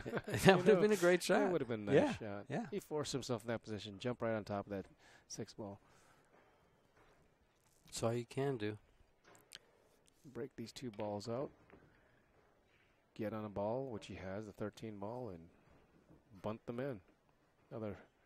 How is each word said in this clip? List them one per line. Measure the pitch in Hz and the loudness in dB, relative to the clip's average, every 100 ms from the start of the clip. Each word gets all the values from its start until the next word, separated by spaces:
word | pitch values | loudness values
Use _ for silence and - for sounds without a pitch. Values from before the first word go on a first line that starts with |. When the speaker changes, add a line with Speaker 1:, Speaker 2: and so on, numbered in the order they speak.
| - 262 - | -4 -4 -2
Speaker 1:
That | - - | 6 8
Speaker 2:
You | 180 | 8
Speaker 1:
would | 180 | 8
have | |
Speaker 2:
know, | 190 | 8
Speaker 1:
been | 214 | 6
a | 208 | 6
great | 175 180 | 6 6
Speaker 2:
that | - | 6
Speaker 1:
shot. | 185 196 | 4 4
Speaker 2:
would | 170 | 2
have | 120 | 0
been | 113 101 | -2 4
a | |
nice | 143 | 6
Speaker 1:
Yeah, | 294 | 6
Speaker 2:
shot. | - 110 101 101 | 2 -6 -8 -6
Speaker 1:
yeah. | 147 196 | -6 -4
Speaker 2:
He | 202 | -6
forced | - 151 143 | -4 -4 -2
himself | 135 117 117 | -4 -2 -4
in | 113 | -2
that | 113 | -4
position, | - 104 104 98 | -4 -6 -6 -6
jump | 123 120 | -4 -2
right | 117 110 | 0 0
on | |
top | 98 101 101 | 0 -2 -2
of | |
that | 98 92 - - - - | -6 -6 -14 -20 -20 -12
six | - 110 | -10 -10
ball. | - 104 101 - - - - - - - - _ _ _ - - - - _ _ _ _ - - | -10 -10 -12 -16 -20 -20 -20 -20 -20 -20 -20 _ _ _ -20 -20 -20 -20 _ _ _ _ -20 -12
Speaker 1:
That's | - | -2
all | 113 | 0
you | 120 120 | 0 -2
can | - 139 127 | -2 0 0
do. | 104 107 - - - _ - - - - - - - _ _ _ 151 | -2 -4 -10 -20 -20 _ -20 -20 -20 -20 -20 -20 -20 _ _ _ -16
Speaker 2:
Break | 120 131 - | -10 -10 -10
these | 113 | -12
two | - 123 | -10 -8
balls | 104 104 104 107 | -4 -4 -4 -2
out. | 117 151 - - - - - - - _ _ - _ _ _ _ _ _ - | -4 -4 -10 -20 -20 -20 -20 -20 -20 _ _ -20 _ _ _ _ _ _ -6
Get | - | -4
on | 110 107 | -4 -4
a | |
ball, | 101 104 123 135 | -2 0 0 -2
which | 104 - | -6 -8
he | 92 | -10
has, | 92 98 107 | -6 -6 -8
the | |
thirteen | - 107 - 113 104 | -6 -6 -6 -10 -6
ball, | 101 123 120 | -6 -6 -6
and | 87 82 - - - - - - - - 95 | -8 -14 -20 -20 -20 -20 -20 -20 -20 -20 -8
bunt | 104 113 - | -6 -6 -6
them | 120 | -4
in. | 143 107 - _ _ _ _ _ - | -4 -6 -10 _ _ _ _ _ -12
Another | 117 107 92 - _ | -6 -6 -6 -12 _